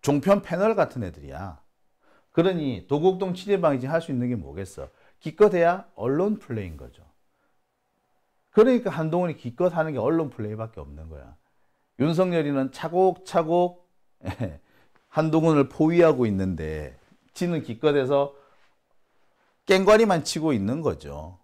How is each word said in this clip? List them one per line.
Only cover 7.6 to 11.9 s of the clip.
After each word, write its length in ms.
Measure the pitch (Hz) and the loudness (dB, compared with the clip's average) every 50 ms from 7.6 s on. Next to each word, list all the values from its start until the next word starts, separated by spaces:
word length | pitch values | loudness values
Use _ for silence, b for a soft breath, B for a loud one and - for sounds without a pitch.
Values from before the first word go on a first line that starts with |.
| _ _ _ _ _ _ _ _ _ _ _ _ _ _ _ _ _ _ | _ _ _ _ _ _ _ _ _ _ _ _ _ _ _ _ _ _
그러니까 400 | _ 208 220 262 254 233 240 196 | _ 6 6 6 6 2 0 -2
한동훈이 460 | 160 165 160 160 156 175 180 170 151 | -4 -4 -4 -2 -2 -2 -2 -2 -6
기껏 380 | - - 123 117 - 180 180 170 | -8 -10 -14 -4 0 0 0 0
하는 180 | 175 160 160 | 0 -4 -2
게 60 | 151 127 | -2 -2
언론 320 | 107 131 165 165 160 135 | 0 0 0 0 -2 -4
플레이밖에 500 | - - 110 104 107 107 113 110 - - | -6 -10 -8 -8 -8 -10 -10 -12 -12 -16
없는 280 | 73 71 73 76 80 80 | -16 -16 -16 -18 -16 -16
거야. 280 | 80 71 65 - - _ _ _ _ _ _ _ _ _ _ _ | -18 -18 -20 -20 -20 _ _ _ _ _ _ _ _ _ _ _